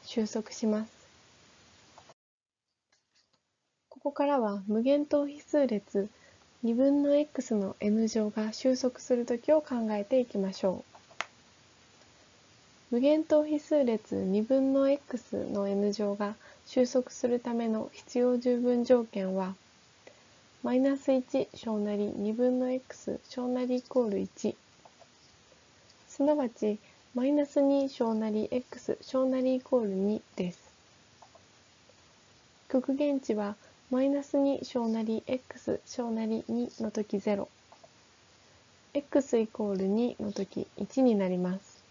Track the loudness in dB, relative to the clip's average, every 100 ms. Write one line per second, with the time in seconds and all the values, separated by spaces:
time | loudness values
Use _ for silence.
0 | -4 -4 -2 -4 -8 -4 -2 -2 -4 -14
1 | -20 -20 _ _ -20 _ -20 -20 -20 -20
2 | -20 _ _ _ _ _ _ _ _ _
3 | _ _ _ _ _ _ _ _ _ -8
4 | -6 -2 0 2 0 -2 -2 0 4 2
5 | 2 0 0 -6 -2 2 2 0 -2 -4
6 | -4 -10 -20 -20 _ _ -2 4 4 4
7 | 4 2 2 -4 -2 -2 -2 -2 0 2
8 | 2 0 -2 -2 -6 -2 0 2 -2 -4
9 | -2 -2 0 -4 2 2 2 -4 -2 -2
10 | 0 0 0 -2 -4 -2 -2 -2 -10 -20
11 | -20 -14 -14 _ _ _ _ _ _ _
12 | -20 _ _ _ _ -20 _ -20 _ 2
13 | 4 4 4 2 2 -4 2 2 2 0
14 | -4 -4 0 0 2 2 4 2 2 0
15 | -2 -10 -6 -8 -4 -2 0 0 0 0
16 | -4 -2 -6 -8 -18 -20 -4 0 2 2
17 | -2 -6 -2 -2 -2 -2 -2 -2 -6 -12
18 | -6 0 2 2 2 2 2 0 4 4
19 | 2 -4 -4 -2 -4 -8 -16 -20 _ _
20 | -20 -20 -20 -20 _ _ -2 2 2 0
21 | 2 0 2 -2 -2 -8 -6 -4 -2 -2
22 | -2 -2 -4 0 2 2 -2 -4 -8 -12
23 | -8 -8 -10 -8 -4 -2 -2 -2 0 0
24 | 0 -2 -4 -4 -6 -6 _ _ -20 _
25 | -20 _ -20 _ _ -20 _ _ _ -20
26 | -20 -2 0 2 -2 -2 -2 -2 -10 -20
27 | _ -2 2 2 2 2 4 4 0 -2
28 | -2 0 -2 -2 -2 -4 -6 -10 -6 -6
29 | -4 -2 0 0 0 0 0 0 0 0
30 | 0 -2 -6 -6 -6 -6 -20 _ _ _
31 | _ _ -20 -20 _ _ _ _ -20 _
32 | _ _ _ _ _ _ _ -2 0 0
33 | 0 0 -2 -4 -4 -8 -18 _ _ 0
34 | 2 0 0 2 2 0 -4 -4 -2 -2
35 | -2 -4 -4 -6 -6 -10 -4 -4 -6 -8
36 | -4 -4 -2 -4 -2 -4 -4 -4 -4 -4
37 | -2 -2 0 -2 -4 _ _ -20 -20 -20
38 | _ _ _ _ -20 -20 _ _ _ -6
39 | 0 -2 2 -2 -2 -4 -4 -2 0 0
40 | 0 -4 -8 -6 -6 -8 -10 -8 -6 2
41 | 4 4 2 0 -2 -4 -10 -20 -20